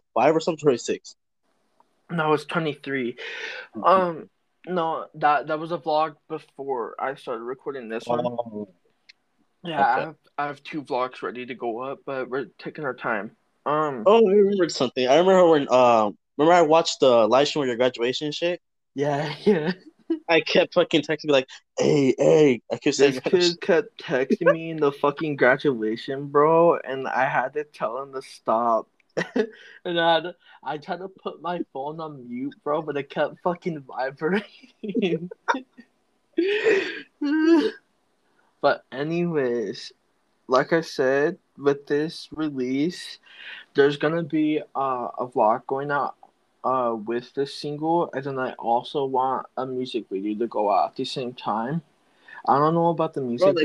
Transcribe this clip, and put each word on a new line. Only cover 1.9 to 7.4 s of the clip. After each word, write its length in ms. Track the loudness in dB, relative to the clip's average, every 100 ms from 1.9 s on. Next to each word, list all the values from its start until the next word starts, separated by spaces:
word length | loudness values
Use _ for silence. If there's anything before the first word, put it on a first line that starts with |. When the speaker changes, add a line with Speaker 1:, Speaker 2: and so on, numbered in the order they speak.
| _ -10
Speaker 2:
No, 220 | -2 2
it's 120 | 2
twenty-three. 720 | 0 -4 -4 -6 -6 -4 -4 -6 -12 -12 -12 -12 -14 -4
Speaker 1:
Okay. 120 | 2
Speaker 2:
Um, 400 | 4 2 -4 -12 _ _ _ -6
no, 420 | -2 -2 -4 -8
that, 340 | -2 2 2 0
that 100 | -6
was 140 | -4
a 60 | -6
vlog 380 | -2 0 0 -4 -14
before 680 | -14 -14 -14 -6 -6 -6 -6
I 180 | -6 -6
started 260 | -8 -8